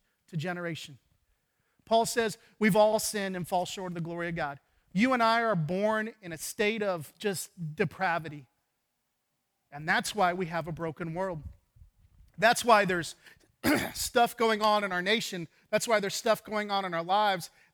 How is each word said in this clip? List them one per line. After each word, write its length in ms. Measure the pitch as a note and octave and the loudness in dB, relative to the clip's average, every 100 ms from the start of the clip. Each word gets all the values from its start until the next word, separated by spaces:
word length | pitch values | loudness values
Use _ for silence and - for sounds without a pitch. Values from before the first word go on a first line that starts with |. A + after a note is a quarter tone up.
| _ _ _ | _ _ _
to 80 | E3+ | -8
generation. 600 | E3+ F3 E3+ D#3+ - C3+ _ _ _ _ _ _ _ _ - | -6 -6 -6 -8 -12 -20 _ _ _ _ _ _ _ _ 2
Paul 200 | A3+ A#3 | 2 2
says, 320 | A#3+ A3+ - _ _ | 0 -2 -4 _ _
"We've 160 | G#3+ G3 | 4 6
all 240 | G#3+ G#3+ | 6 4
sinned 360 | - G#3+ G3 F#3 | -2 -4 -4 -6
and 120 | F3 | -2
fall 180 | F#3 F3+ | -2 -2
short 260 | - F#3 | -6 -8
of 40 | F3 | -6
the 60 | |
glory 280 | E3 E3+ E3+ | -6 -4 -6
of 60 | E3+ | -4
God." 240 | D3 C#3 _ _ _ | -6 -8 _ _ _
You 200 | F3 B3 | 0 2
and 100 | B3+ | 4
I 180 | A3+ A3+ | 4 4
are 140 | A#3 F#3+ | 2 0
born 580 | D3+ F#3 G#3 G#3+ G#3+ - | 0 0 2 0 -2 -10
in 100 | F3+ | -12
a 60 | D#3+ | -10
state 460 | - - G#3 A3 | -10 -2 0 0
of 300 | G#3 F3+ D3 _ | -2 -4 -6 _
just 320 | G#3+ F3+ - - D#3+ D3+ | -4 -4 -8 -10 -10 -2
depravity. 720 | G3 - F#3+ E3+ D#3+ D3 C3 _ _ _ _ _ _ _ _ _ _ _ _ | -4 0 0 0 -4 -14 -18 _ _ _ _ _ _ _ _ _ _ _ _
And 160 | D3 D#3 | -12 0
that's 260 | G#3 - | 0 0
why 200 | G#3+ F3+ | 0 2
we 140 | F3+ E3+ | 2 -2
have 200 | E3+ D#3+ | -4 -6
a 40 | |
broken 420 | D#3 D#3+ D#3 E3+ | -6 -6 -6 -8
world. 280 | D#3+ F#3+ E3 C3+ - _ _ - _ _ _ - - | -6 -6 -6 -12 -18 _ _ -20 _ _ _ -20 2
That's 280 | G#3 - A#3+ | 2 4 6
why 180 | G#3+ G3 | 6 6
there's 300 | F3+ D#3 - - - _ _ | 0 -4 -12 -20 -20 _ _
<clears throat> 300 | - D4 - | 0 0 -2
stuff 420 | - - B3 A#3 - | -6 -2 2 2 2
going 260 | A3+ G#3+ | 0 2
on 220 | G#3+ G#3 | 2 2
in 80 | G3+ | 0
our 100 | F3+ | -2
nation. 460 | F#3 A3 - F#3 D#3+ _ _ | 0 0 0 -8 -10 _ _
That's 180 | G#3+ - | -2 2
why 140 | G#3+ | 0
there's 120 | G3 | 0
stuff 300 | - A#3 G#3 | -2 0 0
going 260 | - G#3 G#3 | 0 -6 -2
on 140 | G3 | -2
in 100 | F#3+ | -2
our 100 | E3 | -4
lives. 460 | E3+ G3 G#3+ F#3 - _ _ | 0 2 2 0 -4 _ _